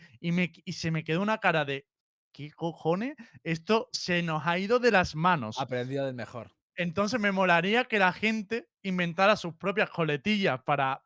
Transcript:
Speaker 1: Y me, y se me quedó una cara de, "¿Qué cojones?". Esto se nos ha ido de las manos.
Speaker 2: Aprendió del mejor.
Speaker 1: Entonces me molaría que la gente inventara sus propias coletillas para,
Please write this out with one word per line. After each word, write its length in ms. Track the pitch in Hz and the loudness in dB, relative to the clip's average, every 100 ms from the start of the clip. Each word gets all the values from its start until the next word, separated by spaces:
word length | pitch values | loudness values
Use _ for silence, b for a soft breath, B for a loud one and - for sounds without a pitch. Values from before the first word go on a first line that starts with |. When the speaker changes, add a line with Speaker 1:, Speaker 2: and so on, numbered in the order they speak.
| b b | b b
Speaker 1:
Y 120 | 170 | -2
me, 200 | 175 175 - | 0 0 -4
y 80 | - | -12
se 180 | 160 165 | -6 -4
me 120 | 160 | -4
quedó 160 | 156 160 | -2 -2
una 160 | 208 214 | 0 0
cara 260 | 190 160 | 2 2
de, 220 | 143 135 - _ _ _ _ | 0 -6 -10 _ _ _ _
"¿Qué 180 | - 147 | -16 -16
cojones?". 600 | - 170 165 160 180 247 302 233 B | -8 -6 -4 -2 0 -2 -8 -16 B
Esto 460 | 165 160 - 220 - | -6 -4 0 0 0
se 300 | - - 175 | -8 -2 -2
nos 240 | 170 156 160 | 0 -2 -2
ha 120 | 175 | -2
ido 200 | 202 247 | 0 2
de 120 | 240 | 4
las 240 | 202 180 | 4 4
manos. 440 | 156 175 170 110 110 | 2 2 2 0 -6
Speaker 2:
Aprendió 460 | 131 127 127 139 | -4 -4 -4 -4
del 100 | 139 | -4
mejor. 420 | 127 107 123 104 _ _ - | -6 -10 -12 -16 _ _ -6
Speaker 1:
Entonces 420 | 175 170 208 240 | -4 -2 -2 0
me 140 | 202 | 0
molaría 540 | 190 185 170 180 226 254 | 2 4 4 4 2 2
que 120 | 214 | 2
la 140 | 185 | 2
gente 560 | 175 214 220 190 226 - _ | 2 -2 -2 -4 -6 -8 _
inventara 520 | 196 180 175 165 196 214 | -4 -2 -2 2 4 2
sus 180 | 170 | -2
propias 340 | 160 185 196 190 | -8 -4 -2 -2
coletillas 720 | - 160 147 202 208 190 131 | 0 -2 0 0 2 2 0
para, 400 | - 143 135 135 | 0 0 0 -2